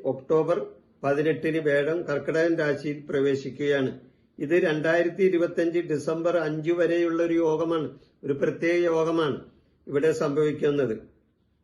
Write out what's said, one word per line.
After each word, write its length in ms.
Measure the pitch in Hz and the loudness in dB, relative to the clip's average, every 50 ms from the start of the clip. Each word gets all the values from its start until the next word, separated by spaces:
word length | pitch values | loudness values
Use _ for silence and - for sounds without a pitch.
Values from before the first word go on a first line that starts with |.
| - | -4
ഒക്ടോബർ 640 | 139 127 131 - - 160 156 156 151 175 208 208 - - - _ _ _ _ - | -4 -4 -4 -2 0 2 2 2 2 0 -2 -2 -8 -12 -18 _ _ _ _ -2
പതിനെട്ടിന് 560 | 139 143 143 151 160 151 - - 160 156 160 | -2 0 2 2 0 0 0 -2 -2 -2 0
വേഴം 440 | 156 151 143 143 143 151 165 175 165 | 0 2 2 2 2 0 -2 -2 -4
കർക്കിടകൻ 520 | - 143 139 - - 147 160 165 170 165 | -4 -4 -4 -2 -2 0 2 2 2 2
രാശിയിൽ 500 | 165 156 147 139 131 - 151 147 147 - - | 2 0 0 0 -2 -2 -6 -6 -6 -8 -4
പ്രവേശിക്കുകയാണ്. 920 | - 139 135 139 135 135 - 135 127 - 147 143 143 139 131 123 - - - - _ _ _ _ _ - | -2 0 2 2 2 0 -2 -8 -8 -4 -2 0 2 2 0 -2 -4 -8 -14 -20 _ _ _ _ _ -8
ഇത് 160 | 156 143 165 | -2 0 2
രണ്ടായിരത്തി 680 | 180 180 165 151 151 151 160 165 170 170 170 170 - 190 | 2 2 2 0 0 0 2 2 2 2 0 0 2 2
ഇരുപത്തഞ്ച് 560 | 185 175 170 170 165 - - 170 170 170 175 | 4 4 2 0 0 0 0 0 0 0 -2
ഡിസംബർ 580 | 165 147 151 139 147 165 160 165 165 170 170 | -2 -2 -4 -4 -2 -4 -4 -2 -2 0 0
അഞ്ച് 340 | 175 160 151 151 156 151 165 | 0 0 0 -4 -4 -2 -2
വരെയുള്ള 520 | 170 175 170 165 170 170 170 165 165 165 170 | 0 2 2 2 2 2 2 0 0 0 0
ഒരു 120 | 165 170 | 0 2
യോഗമാണ്, 640 | 165 165 156 156 156 170 165 170 160 147 127 - - - _ _ _ - | 2 2 2 2 0 0 0 0 -2 -2 -4 -8 -12 -20 _ _ _ -6
ഒരു 80 | 131 147 | -4 -2
പ്രത്യേക 420 | 139 - 156 - - 170 165 175 | 0 0 -2 -2 -2 0 0 2
യോഗമാണ് 720 | 175 175 170 165 160 160 165 165 170 160 143 123 - - - - _ _ _ _ _ _ | 2 2 2 2 2 2 2 2 0 0 0 -2 -4 -8 -14 -20 _ _ _ _ _ _
ഇവിടെ 260 | - 139 143 147 160 151 | -4 -2 2 2 2 2
സംഭവിക്കുന്നത്. 840 | - 165 147 139 151 151 151 139 - - 147 143 143 135 113 110 107 - - - _ _ _ _ _ _ _ _ _ | 2 0 0 2 2 2 2 0 0 0 0 2 2 0 0 -2 -6 -8 -14 -20 _ _ _ _ _ _ _ _ _